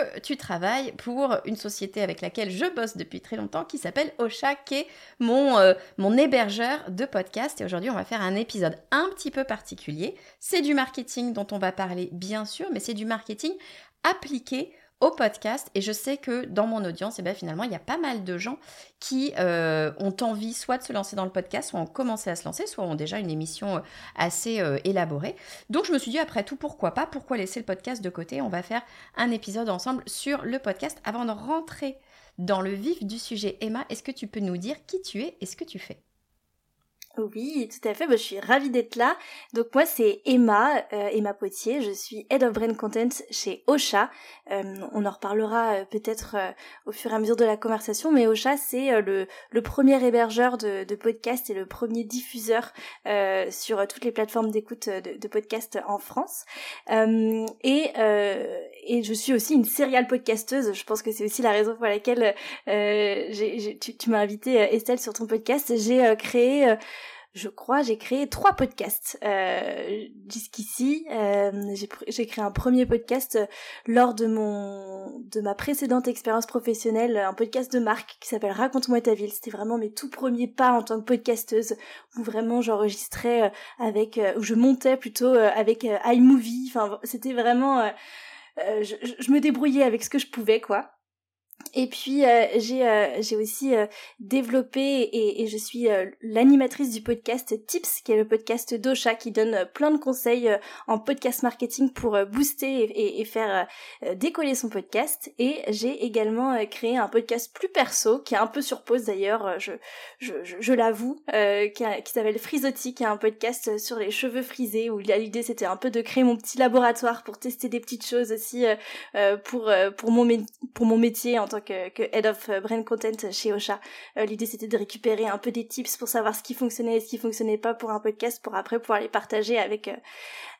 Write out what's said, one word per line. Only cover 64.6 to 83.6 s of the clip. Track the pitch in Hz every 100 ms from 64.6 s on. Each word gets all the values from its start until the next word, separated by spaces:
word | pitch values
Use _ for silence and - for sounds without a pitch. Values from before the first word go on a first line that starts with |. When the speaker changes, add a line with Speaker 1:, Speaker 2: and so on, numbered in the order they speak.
| 202
Speaker 2:
Estelle, | 220 226 247
sur | 240
ton | 208 220
podcast. | 220 220 277 277 233
J'ai, | 214 254
euh, | 240 220
créé, | - 240 247 285 262
euh, | 220 - - - - -
je | 190 196
crois, | - - 269
j'ai | 254 220
créé | - 262 285
trois | - 403
podcasts, | 381 262 - - - - -
euh, | 208 196 185 185 - - - 208 - 214 196
jusqu'ici. | 226 - - 214 - 262 311 320
Euh, | 240 208 202 202 202 202
j'ai | 196 202
pr-, | - -
j'ai | 247 220
créé | - 202
un |
premier | 196 254 254 254
podcast, | 233 233 254 262 220
euh, | 202 - - - -
lors | 233 247
de | 214 226
mon, | 220 214 208 202 196 196 190 190 - -
de | 220
ma | 208 202
précédente | - 285 269 247 254
expérience | 240 226 226 233
professionnelle, | 240 233 220 226 220 233 214
un | 190
podcast | 190 226 254 254
de | 254
marque | 220 226 - -
qui | -
s'appelle | 214 202
Raconte-moi | 196 254 262 247 240
ta | 233 214
ville. | 208
C'était | - 240
vraiment | 214 214 233
mes | 214
tout | 214 277
premiers | - 254 240 247
pas | - 254
en | 240
tant | 226 226
que | 220
podcasteuse, | 240 247 226 - 220 226 220 - - - 240
où |
vraiment | 226 214 226 240
j'enregistrais, | 226 208 214 208 - - 240 240 208
euh, | -